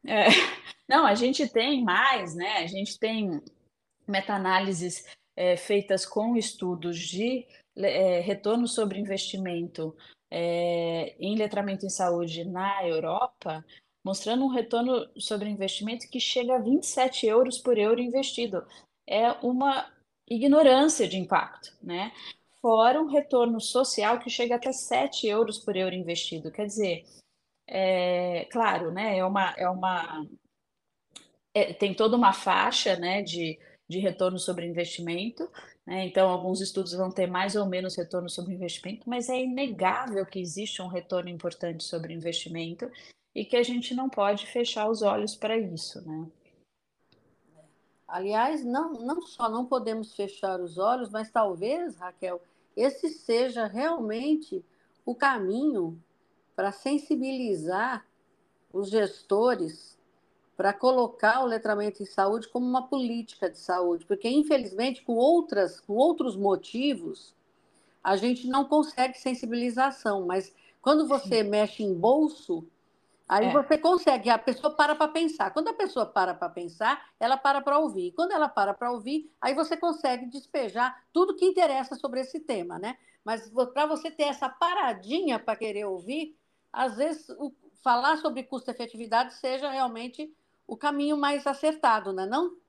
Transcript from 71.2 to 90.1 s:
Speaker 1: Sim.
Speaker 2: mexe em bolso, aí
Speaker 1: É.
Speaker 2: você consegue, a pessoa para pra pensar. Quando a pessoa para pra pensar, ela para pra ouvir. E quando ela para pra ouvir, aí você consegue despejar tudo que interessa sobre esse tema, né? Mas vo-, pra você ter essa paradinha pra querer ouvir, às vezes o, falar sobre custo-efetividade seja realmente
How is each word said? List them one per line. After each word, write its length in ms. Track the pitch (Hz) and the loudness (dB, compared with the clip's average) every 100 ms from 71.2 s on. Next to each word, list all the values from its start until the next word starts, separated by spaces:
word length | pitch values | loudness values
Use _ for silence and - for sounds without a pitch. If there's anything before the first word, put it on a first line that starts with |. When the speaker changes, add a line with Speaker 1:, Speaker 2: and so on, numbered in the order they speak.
| 277 226 | 2 0
Speaker 1:
Sim. 60 | 208 | 2
Speaker 2:
mexe 320 | 208 214 - | 2 2 0
em 140 | 208 | -2
bolso, 680 | 175 214 285 302 - - 170 165 _ _ _ _ _ - | 2 4 4 2 -2 -6 -6 -6 _ _ _ _ _ 0
aí 200 | 196 240 | 2 4
Speaker 1:
É. 40 | |
Speaker 2:
você 240 | 285 277 | 2 4
consegue, 540 | 311 330 359 320 247 240 | 4 4 6 6 4 4
a 80 | 226 | 2
pessoa 380 | 262 254 302 | 2 0 0
para 180 | 302 294 | 4 4
pra 140 | 302 311 | 4 2
pensar. 440 | 320 330 320 196 | 2 -2 0 -2
Quando 180 | 302 427 | 0 -2
a 40 | |
pessoa 320 | - 381 254 | -2 -2 -2
para 300 | 214 208 185 | 0 2 0
pra 120 | 170 170 | -2 -6
pensar, 640 | 175 170 - 220 294 - _ | -6 -12 -2 0 0 -6 _
ela 180 | 233 262 | 0 2
para 220 | 277 277 | 4 2
pra 200 | 277 285 | 2 2
ouvir. 300 | 311 190 180 | 2 -2 -6
E 20 | |
quando 220 | - 359 | -2 0
ela 140 | 370 294 | 2 2
para 240 | - 196 | 2 0
pra 200 | - 240 | 0 -4
ouvir, 400 | 240 214 311 - _ | -4 -4 -6 -6 _
aí 140 | 254 | -2
você 200 | 269 311 | 0 -2
consegue 520 | 330 339 330 269 247 247 | 0 -2 0 -2 -2 -6
despejar 680 | 277 - 302 226 214 254 - _ | -14 -6 -4 -4 -2 -2 -4 _
tudo 240 | 320 381 | 2 2
que 100 | - | 4
interessa 500 | 370 370 330 269 254 | 2 4 4 2 -4
sobre 240 | 277 269 254 | -6 -4 -4
esse 200 | 262 311 | -6 -8
tema, 380 | 311 214 175 170 | -4 -4 -4 -8
né? 200 | 208 262 _ _ | -8 -10 _ _
Mas 240 | 208 220 214 | -6 -6 -2
vo-, 160 | 226 | 0
pra 220 | 247 277 302 | 0 2 0
você 240 | 302 330 | 0 -4
ter 140 | 311 | -2
essa 220 | 285 254 262 | -2 0 -6
paradinha 920 | - 349 370 277 196 190 320 339 226 | 0 0 2 -2 -4 -4 -2 0 -2
pra 160 | - | -2
querer 300 | 214 220 202 | -4 -4 -4
ouvir, 520 | 208 185 180 294 311 _ _ _ _ | -6 -6 -6 -8 -8 _ _ _ _
às 260 | - 254 214 | -4 -4 0
vezes 320 | 302 311 - | -2 -4 -12
o, 220 | - 294 _ _ _ | -12 -12 _ _ _
falar 360 | 262 240 269 311 | 0 2 2 2
sobre 260 | 311 247 | -2 -4
custo-efetividade 880 | 254 254 254 247 233 226 233 226 247 | -8 -8 -8 -10 -12 -12 0 0 0
seja 340 | - 262 262 285 | -4 -4 -2 -4
realmente 600 | 269 254 226 247 | -2 -2 -4 -10